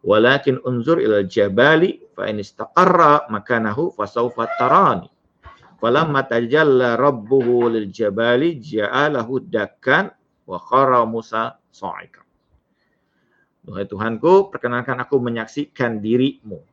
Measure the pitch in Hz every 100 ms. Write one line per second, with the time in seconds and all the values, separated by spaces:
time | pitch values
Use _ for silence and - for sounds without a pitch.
0 | - 107 120 139 139 127 127 123 120 165
1 | 113 104 95 113 101 98 139 160 185 -
2 | - - 101 107 101 - 107 170 180 175
3 | 151 147 - 104 - 117 110 110 175 -
4 | 101 117 120 117 113 - 123 196 165 95
5 | - _ _ _ - - _ _ 113 143
6 | 160 139 131 117 117 147 156 127 123 117
7 | 143 123 104 135 120 123 120 113 101 92
8 | 104 101 117 123 165 143 104 107 104 127
9 | 151 139 113 131 - 110 101 _ 127 156
10 | 196 - _ _ - 90 - 131 135 123
11 | 113 113 110 113 113 - _ _ 98 -
12 | - _ _ _ _ _ _ _ _ _
13 | _ _ _ _ _ _ - 95 98 101
14 | 113 110 156 190 196 - 123 120 123 123
15 | 123 139 120 117 110 147 147 - 120 110
16 | 107 123 135 - - 160 _